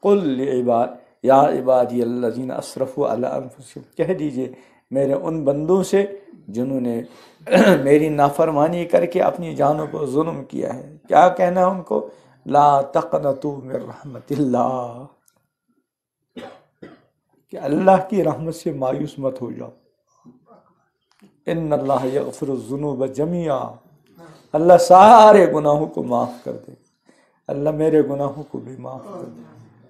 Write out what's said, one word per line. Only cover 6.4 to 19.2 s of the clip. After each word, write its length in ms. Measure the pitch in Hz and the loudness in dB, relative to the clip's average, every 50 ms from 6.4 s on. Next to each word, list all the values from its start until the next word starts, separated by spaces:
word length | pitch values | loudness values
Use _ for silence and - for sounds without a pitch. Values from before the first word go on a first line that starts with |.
| _ - | _ -10
जिन्होंने 460 | 98 113 123 139 135 131 123 120 117 113 - - - - - - _ _ 156 | -8 -6 -6 -4 -4 -4 -4 -4 -6 -6 -8 -10 -16 -20 -20 -20 _ _ -6
<clears throat> 380 | - 175 185 214 208 180 147 135 | 0 2 4 6 4 4 2 4
मेरी 240 | 139 147 147 156 156 | 4 4 4 4 0
नाफरमानी 760 | 151 147 143 143 147 - 165 160 151 143 147 165 175 175 170 | 0 0 0 0 2 0 -2 0 2 0 0 0 0 -4 -4
करके 340 | 170 - 175 175 170 - 185 - | 0 0 0 0 0 -2 0 0
अपनी 320 | - - - 175 165 151 | 0 -2 -4 -8 -10 -4
जानों 320 | 135 143 147 151 156 156 147 | -2 0 0 0 -2 -4 -8
पर 180 | 147 160 151 131 | -8 -8 -8 -4
जुल्म 340 | 123 147 160 165 160 143 - | -4 -4 -4 -4 -6 -10 -14
किया 280 | - - - - - - | -12 -10 -8 -8 -8 -8
है। 280 | 131 - 143 151 - _ _ | -12 -14 -18 -20 -20 _ _
क्या 200 | 180 - 170 180 | 4 4 4 4
कहना 300 | 180 - 185 175 180 185 | 4 2 -2 0 0 0
है 60 | 180 185 | 0 0
उनको? 300 | 196 185 165 - - - - - - - _ _ _ _ _ | -2 -4 -6 -6 -6 -6 -6 -8 -14 -20 _ _ _ _ _
"ला 340 | - 135 143 147 147 143 139 139 - - | 0 2 4 4 4 4 2 0 0 -2
तक़नतू 600 | 165 160 - - 156 151 139 131 - - 147 143 139 | -4 -2 -2 -4 -4 -2 -4 -4 -4 -6 -8 -8 -8
मिन 180 | 127 131 131 127 | -12 -10 -10 -10
रहमतिल्लाह", 1300 | - 123 117 - - 147 127 113 - - 143 147 147 127 120 120 120 123 131 127 123 120 117 123 135 147 _ _ _ _ _ _ _ _ _ _ _ _ _ _ _ _ _ _ _ _ _ _ _ _ _ - - - - - _ _ _ _ - - - _ _ _ _ _ _ _ _ _ _ _ - | -10 -12 -16 -18 -18 -18 -18 -18 -10 -8 -4 -2 -2 0 0 0 0 -2 -2 -4 -8 -10 -12 -16 -18 -20 _ _ _ _ _ _ _ _ _ _ _ _ _ _ _ _ _ _ _ _ _ _ _ _ _ -20 -20 -18 -20 -20 _ _ _ _ -20 -20 -20 _ _ _ _ _ _ _ _ _ _ _ -16
कि 40 | - | -10
अल्लाह 400 | 143 139 147 165 185 190 190 185 | -6 -4 -2 0 4 4 4 4
की 220 | 185 - 220 190 165 | 2 -2 -2 -2 -2
रहमत 320 | 160 139 120 160 165 156 | -2 -2 -4 -8 -10 -12
से 180 | - - 175 147 | -8 -8 -8 -6
मायूस 400 | 139 131 127 139 143 151 143 - 143 | -4 -4 -4 -4 -6 -8 -10 -10 -8